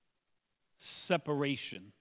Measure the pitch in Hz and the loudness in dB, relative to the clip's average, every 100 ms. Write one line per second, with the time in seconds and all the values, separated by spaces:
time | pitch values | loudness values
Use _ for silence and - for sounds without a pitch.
0 | _ _ _ _ _ _ _ - - - | _ _ _ _ _ _ _ -8 0 0
1 | - 175 - 143 143 127 - 98 98 - | 4 2 2 0 0 0 -4 -10 -14 -20